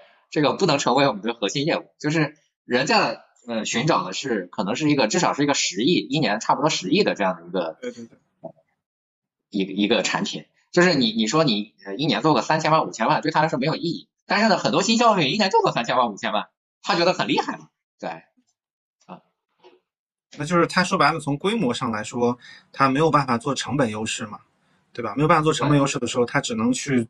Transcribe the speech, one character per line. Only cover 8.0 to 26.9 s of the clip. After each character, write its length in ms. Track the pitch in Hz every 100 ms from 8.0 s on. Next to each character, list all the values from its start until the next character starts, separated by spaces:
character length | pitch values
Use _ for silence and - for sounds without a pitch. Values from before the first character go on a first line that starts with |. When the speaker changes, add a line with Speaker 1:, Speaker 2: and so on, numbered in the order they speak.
Speaker 2:
对。 140 | 117 _ _ _ - - _ _ _ _ _ _ _ _ _
Speaker 1:
一 160 | 101
个， 80 | 92
一 160 | 95 104
个 140 | 107
产 220 | - 90
品。 200 | 101 - - _ _
就 100 | 175
是 120 | 180
你， 180 | 147 117
你 140 | 113 107
说 180 | 156
你， 280 | 156 104 107 _ 98
呃， 80 |
一 100 | 101
年 160 | 151 104
做 140 | 156
个 80 | 123
三 180 | - 156
千 120 | 156
万、 140 | 156 92
五 40 |
千 160 | 90 120
万， 160 | 156
对 80 | 156
他 100 | 160
来 80 | 156
说 100 | 143
没 80 | 160
有 100 | 143
意 60 |
义。 260 | 170 - - _ -
但 140 | 190
是 80 | 220
呢， 100 | 170
很 140 | 127
多 100 | 143
新 160 | 190 220
消 160 | 233
费 80 | 196
品 120 | 135
一 20 | 180
年 120 | 190
就 120 | 453
做 80 | 381
三 140 | -
千 120 | 117 127
万、 160 | 120
五 40 | 98
千 160 | 113
万， 160 | 101 92 _ _ _
他 140 | - 170
觉 80 |
得 80 | 175
很 160 | 170 113
厉 100 | -
害 180 | 403 202
了。 140 | 156 _ _ _
对， 100 | 180 160 - _ _ _ _ _ _ _ -
啊。 160 | 180 _ _ _ _ - _ _ _ _ _ _ -
Speaker 2:
那 80 |
就 140 | 147 175
是 80 | 160
他 160 | 185
说 160 | 185 190
白 140 | 143
了， 80 | 160
从 180 | 139 143
规 160 | 190
模 180 | 226 131
上 200 | 117 123
来 100 | 104
说， 340 | 107 120 120 123 - - _
他 160 | - 135
没 100 | 135
有 100 | 160
办 160 | 147
法 140 | 131 117
做 160 | 143
成 220 | 127 - 143
本 120 | 117
优 160 | 107
势 220 | 107 - 107
嘛， 140 | 110 _ _ _ _ _
对 120 | -
吧？ 100 | 110
没 80 | 117
有 60 | 156
办 100 | 160
法 60 |
做 80 | 156
成 160 | 151 139
本 100 | 143
优 80 | 139
势 140 | 143
的 80 | 120
时 100 | 127
候， 80 | 120
Speaker 1:
对。 60 |
Speaker 2:
他 80 | 143
只 160 | - 110
能 160 | 117
去 320 | 180 147